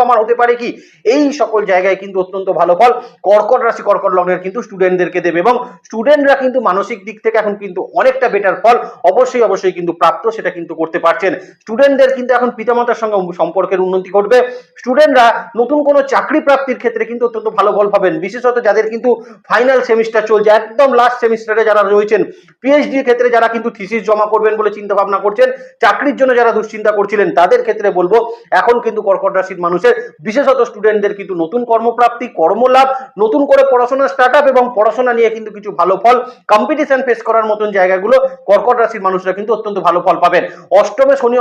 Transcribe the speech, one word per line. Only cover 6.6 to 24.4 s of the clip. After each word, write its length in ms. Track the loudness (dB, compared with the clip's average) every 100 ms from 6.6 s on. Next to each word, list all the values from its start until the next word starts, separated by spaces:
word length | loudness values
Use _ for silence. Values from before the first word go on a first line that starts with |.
| -2
মানসিক 300 | -2 -4 -8 -14
দিক 100 | -8
থেকে 140 | -2 -2
এখন 160 | -2 -4
কিন্তু 260 | -8 -10 -6 0
অনেকটা 280 | 0 0 0
বেটার 220 | 0 -2 0
ফল 120 | 2 2 -2 -4
অবশ্যই, 400 | 0 2 0 2 0
অবশ্যই 220 | 0 -2
কিন্তু 200 | -4 -6
প্রাপ্ত, 300 | 0 0 0 -4 -4
সেটা 140 | -6
কিন্তু 240 | -8 -10 -8
করতে 240 | -6 -2 0
পারছেন। 260 | 0 -2 -4 -8 _
স্টুডেন্টদের 480 | -8 2 2 4 2 0
কিন্তু 160 | 0 0
এখন 120 | 0 -4
পিতামাতার 420 | -2 -2 -2 -2
সঙ্গে 160 | -2 -2 -4 -4
সম্পর্কের 380 | -4 -2 -2 -2 -2
উন্নতি 240 | -4 -2
ঘটবে। 260 | 0 2 2 2 -4 -18 -10
স্টুডেন্টরা 460 | -2 2 4 6 4 2 -4 -4
নতুন 220 | -2 0
কোনো 160 | 2 2 2
চাকরি 260 | -2 0 -2
প্রাপ্তির 360 | 2 0 0 -6
ক্ষেত্রে 260 | -4 -4 -6
কিন্তু 180 | -4 -4
অত্যন্ত 200 | -4 -6 -2
ভালো 140 | 0 0
ফল 120 | -2
পাবেন, 200 | -2 -4 -4
বিশেষত 360 | -8 -4 -4 -2 0
যাদের 180 | 0 -2
কিন্তু 200 | -2 -2 -2 -6 -20 -4
ফাইনাল 300 | 0 2 2 2
সেমিস্টার 320 | 0 0 -2 0
চলছে, 200 | 2 4
একদম 400 | 2 2 0 2 4
লাস্ট 180 | 2 0
সেমিস্টারে 400 | -2 -2 -2 0 2
যারা 140 | 2
রয়েছেন, 260 | 2 2 2 0 -2 -8 _ _
পিএইচডি 360 | 0 2 2 -2
এর 60 | 0
ক্ষেত্রে 200 | 2 4
যারা 180 | 4 2
কিন্তু 220 | 0 -6 -8
থিসিস 240 | -6 -4 0
জমা 180 | 0 2
করবেন 200 | 0